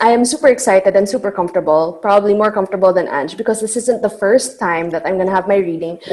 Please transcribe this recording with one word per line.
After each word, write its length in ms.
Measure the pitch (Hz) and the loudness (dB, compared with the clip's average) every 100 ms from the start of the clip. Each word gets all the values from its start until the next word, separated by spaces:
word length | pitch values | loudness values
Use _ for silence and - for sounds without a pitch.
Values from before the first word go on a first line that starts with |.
I 100 | 226 | 2
am 140 | 240 247 | 2 2
super 220 | 302 294 | 2 2
excited 460 | 247 - 190 190 190 | 2 2 2 4 2
and 140 | 202 | 0
super 220 | 254 202 | -2 -4
comfortable, 640 | 196 175 180 151 156 160 170 | -4 -2 -2 2 2 0 -4
probably 320 | 214 202 202 | 2 2 4
more 180 | 202 214 | 2 2
comfortable 420 | 208 190 196 185 | 0 -4 2 2
than 140 | 185 170 | 2 0
Ange, 300 | 139 151 175 | -4 -6 -6
because 240 | 226 220 | -4 -2
this 160 | 214 247 | -4 -4
isn't 240 | 233 233 | -2 -2
the 80 | 220 | -2
first 460 | - 196 254 254 - | -2 2 2 0 -6
time 300 | 190 165 170 | -4 -2 -4
that 140 | 160 151 | -4 -4
I'm 120 | 190 | -2
gonna 160 | 185 | 0
have 140 | 190 185 | -2 0
my 100 | 202 | 0
reading 400 | 180 165 165 170 - | 0 -4 -8 -10 -10